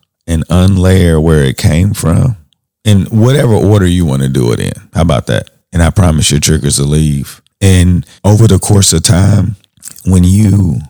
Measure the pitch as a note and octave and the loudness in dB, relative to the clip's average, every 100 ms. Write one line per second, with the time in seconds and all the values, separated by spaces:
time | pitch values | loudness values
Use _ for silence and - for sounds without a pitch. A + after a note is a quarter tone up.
0 | _ _ - E2 D2 F2 F#2 F#2+ F#2 F#2 | _ _ -6 -6 -2 0 2 2 2 2
1 | F2 D#2+ D#2+ D#2 C2+ - - D2+ G2+ - | 2 2 2 2 0 -2 -2 0 -2 -2
2 | - - - A2 _ _ _ _ G#2+ G2+ | -2 0 -2 -4 _ _ _ _ -2 0
3 | E2+ A2 A#2+ C#3+ B2 G#2 F#2 G#2+ F2+ F2+ | 0 0 2 2 0 0 2 2 2 0
4 | E2+ C2+ C2+ C2+ A#1+ G1+ G1+ - - - | -2 -2 -2 -2 -2 -2 -6 -10 -10 -4
5 | E2+ B1+ - A1 - _ _ F2 E2 - | -2 -2 -2 -6 -6 _ _ -2 0 2
6 | F2+ D#2 - D2 - D#2 C#2+ C#2+ C#2+ D2+ | 0 0 0 -2 -2 -2 -2 -4 -2 -2
7 | D#2 C#2 C2 - _ - G2 F#2 F2+ F2+ | -2 -4 -8 -16 _ -4 0 2 2 0
8 | - - F#2+ G#2 A2+ F#2 - G2+ F#2+ E2 | -4 -6 0 2 4 2 0 0 0 -2
9 | - E2+ G2 G2+ F#2 - _ _ - - | 0 0 2 0 -2 -6 _ _ -20 -10
10 | - F#2 F2+ G2 G#2+ G2+ F2+ - - | -2 2 2 2 2 2 0 -4 -8